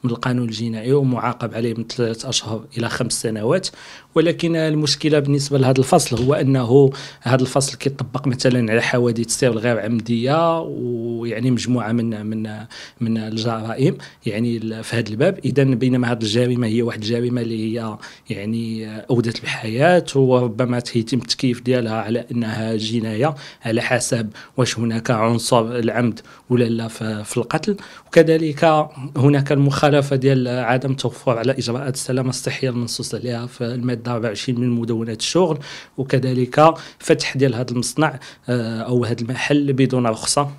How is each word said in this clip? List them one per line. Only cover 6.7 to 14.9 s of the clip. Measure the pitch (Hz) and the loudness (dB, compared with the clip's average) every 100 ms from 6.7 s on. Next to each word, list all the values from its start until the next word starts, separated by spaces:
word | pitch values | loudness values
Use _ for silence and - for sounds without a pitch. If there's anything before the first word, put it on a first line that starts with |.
| 135 135 139 - - | 8 8 4 -16 -8
هذا | 120 127 | 0 2
الفصل | 127 143 139 - | 2 0 -2 -4
كيطبق | 139 139 131 131 139 | -6 -4 -6 -2 -2
مثلًا | 120 131 123 113 | 2 2 2 2
على | 113 | 2
حوادث | - 123 120 117 | 2 2 2 0
السير | 113 - 131 | -4 0 0
الغير | 110 120 113 | 2 0 0
عمدية، | 104 117 107 117 123 156 165 165 | 0 -2 0 -2 2 2 2 0
ويعني | 165 131 123 120 117 117 117 110 127 | -4 -6 -4 -4 -6 -6 -6 -2 0
مجموعة | 120 123 123 107 | 0 0 0 0
من، | 117 117 107 | -2 -2 -4
من، | 107 110 107 107 110 - - _ | -6 -6 -6 -10 -16 -18 -20 _
من | 113 113 | -2 -2
الجرائم | 110 110 113 113 113 113 135 135 - - | -4 -4 -2 -4 -6 0 0 0 -14 -10
يعني | 117 104 120 117 | -6 -2 -2 -2
ال-، | 110 110 | -6 -8
في | 110 | -4